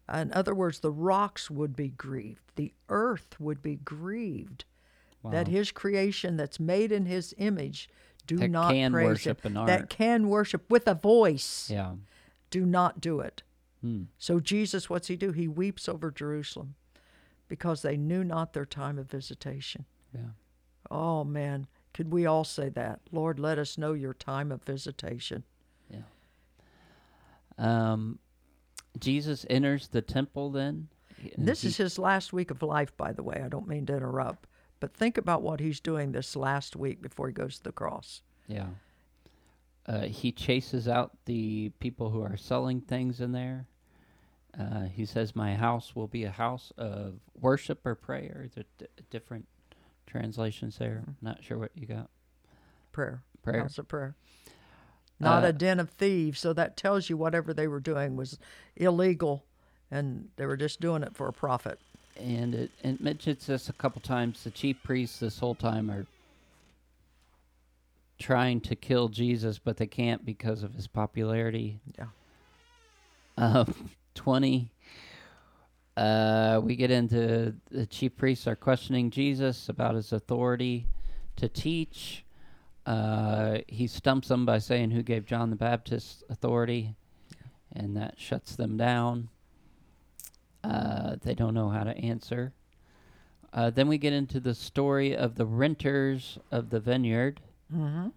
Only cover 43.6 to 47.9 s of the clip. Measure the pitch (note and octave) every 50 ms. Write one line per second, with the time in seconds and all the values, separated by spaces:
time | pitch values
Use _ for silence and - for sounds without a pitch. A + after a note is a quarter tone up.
43.6 | B2+ - _ _ _ _ _ _ _ _ _ _ _ _ _ _ _ _ - -
44.6 | G2+ G#2 A2 G#2+ G2 F#2 F#2 G#2 A2 G#2 - A2+ A2+ G#2 - A2 G#2+ G#2 G2+ G#2
45.6 | A#2 A#2 A#2+ A#2 - - - A#2 A2 G#2+ - A#2+ A2 G2+ F#2+ A2+ A#2 A#2+ B2+ B2+
46.6 | - - - - A#2 G#2+ G2+ G2+ G#2 G2 F#2 F#2 - - _ - B2 B2+ C3+ C#3+
47.6 | - - - - _ B2+